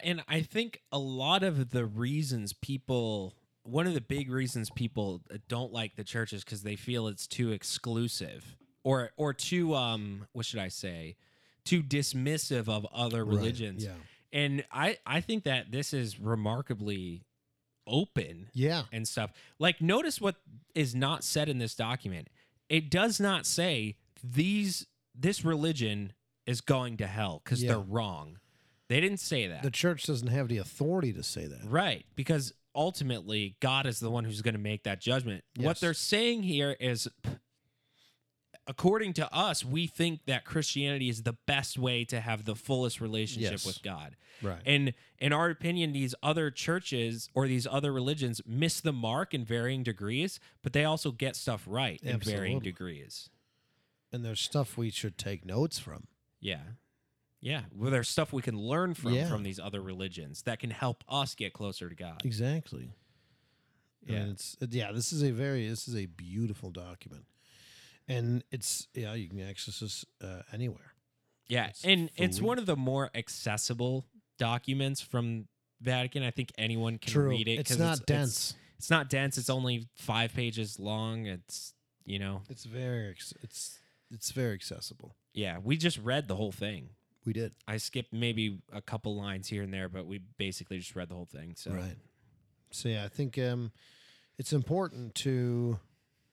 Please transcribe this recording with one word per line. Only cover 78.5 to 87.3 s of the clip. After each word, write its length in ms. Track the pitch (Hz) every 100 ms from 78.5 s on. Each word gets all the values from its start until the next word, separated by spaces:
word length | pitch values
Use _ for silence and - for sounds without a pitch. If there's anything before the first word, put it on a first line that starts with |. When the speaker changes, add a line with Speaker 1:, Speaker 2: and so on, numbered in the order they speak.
| - - -
Speaker 1:
it's 120 | -
not 200 | 160 131
dense. 280 | 135 139 135
It's 120 | 120
only 380 | 131 127 120 117 -
five 380 | - 110 117
pages 460 | - 120 113 104 104
long. 460 | 101 107 110 113 107
It's, 460 | 90 - - - - _ _ -
you 140 | 98
know. 240 | 98 95 104
Speaker 2:
It's 160 | 123 117
very 440 | 123 127 120 104
ex-, 240 | 87 - -
it's, 380 | 107 - - - _ _ -
it's 200 | 113 -
very 220 | 131 120
accessible. 640 | 98 - - - - - - _
Speaker 1:
Yeah, 260 | 107 98 85
we 180 | 104 156
just 200 | 170 -
read 300 | 110 139 123
the 80 | 95
whole 160 | 107
thing. 380 | 95 104 95 64 - _ _
Speaker 2:
We 60 | 113